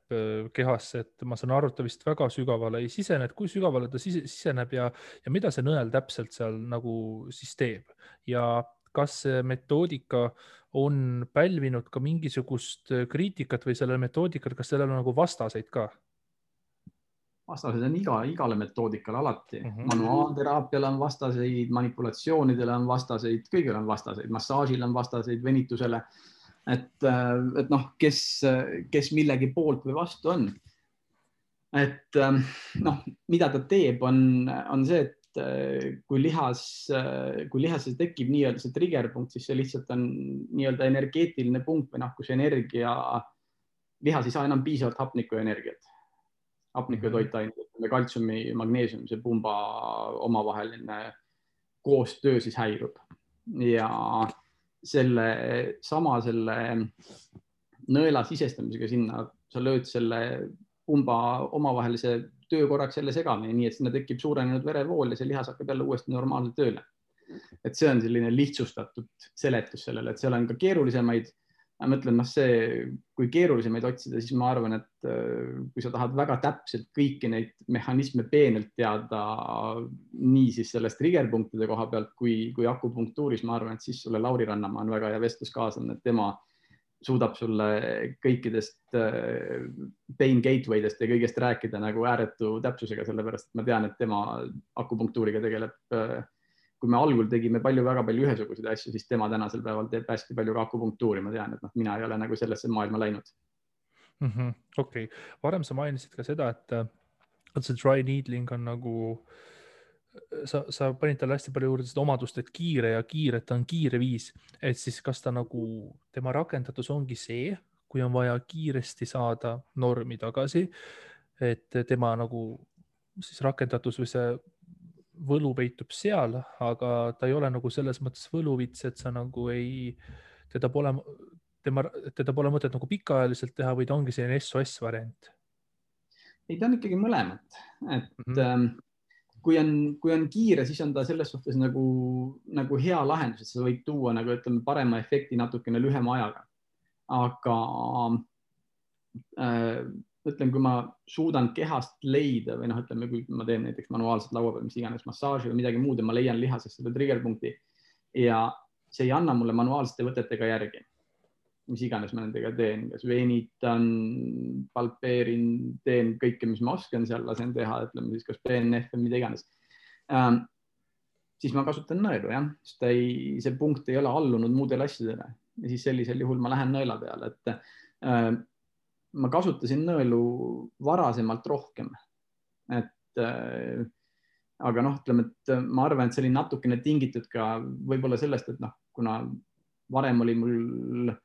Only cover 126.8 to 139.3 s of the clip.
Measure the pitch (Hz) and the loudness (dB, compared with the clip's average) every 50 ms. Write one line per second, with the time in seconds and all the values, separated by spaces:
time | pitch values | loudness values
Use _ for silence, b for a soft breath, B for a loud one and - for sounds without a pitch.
126.8 | 127 123 120 117 117 117 120 - 131 131 135 147 147 135 127 123 123 123 - - | 0 0 0 0 0 -2 -2 -2 0 0 2 2 0 0 0 -2 -4 -2 -2 -2
127.8 | 139 135 123 - 139 127 - - - - - 165 160 147 135 127 123 123 123 - | -2 -2 -4 -4 -6 -8 -8 -10 -10 -6 -4 -2 0 0 0 0 -2 -4 -6 -8
128.8 | - 127 123 - - 127 120 120 120 127 123 120 120 123 120 123 120 123 131 131 | -8 -8 -8 -6 -8 -6 -6 -6 -6 -6 -6 -4 -4 -2 -2 -4 -4 -6 -6 -8
129.8 | 123 123 123 B B B B B B B B B B _ - 127 127 123 131 143 | -8 -8 -10 B B B B B B B B B B _ -2 0 0 2 2 2
130.8 | 147 139 131 139 - - - - - - - - _ _ _ _ _ 143 135 135 | 2 2 0 0 -4 -10 -16 -20 -20 -20 -20 -20 _ _ _ _ _ 0 0 2
131.8 | 135 170 - - - - - - 131 135 135 147 143 143 147 147 - 131 131 127 | 0 0 -6 -10 -12 -8 -6 -2 -2 0 2 2 2 2 2 2 0 0 -2 -4
132.8 | 131 131 - 202 - - 147 131 127 123 123 - 127 123 - - 131 127 127 127 | -2 -2 -4 -4 0 2 4 4 4 4 2 -2 -4 -6 -4 -2 -2 0 0 0
133.8 | 127 131 139 147 143 127 123 - 123 123 131 143 - - - 135 135 - - - | 0 0 2 0 0 0 -2 -2 0 0 0 0 -2 -2 -2 -2 -2 -2 -4 -6
134.8 | 117 113 113 113 113 117 - _ - - _ _ _ _ _ _ _ _ _ _ | -6 -6 -4 -6 -8 -10 -14 _ -20 -20 _ _ _ _ _ _ _ _ _ _
135.8 | _ _ _ _ _ b b b b b b b _ - 170 170 226 240 247 233 | _ _ _ _ _ b b b b b b b _ -10 -4 0 2 2 2 2
136.8 | 220 202 185 185 208 233 226 143 104 90 98 - - _ B B B B B B | 2 0 0 2 2 2 2 2 0 0 -4 -10 -16 _ B B B B B B
137.8 | - 226 147 127 - - _ - 123 123 127 139 127 123 123 123 123 117 - - | -6 -4 -4 -4 -4 -6 _ -12 -8 -2 2 2 2 4 4 4 4 2 0 -4
138.8 | - _ _ _ _ b b b b _ | -14 _ _ _ _ b b b b _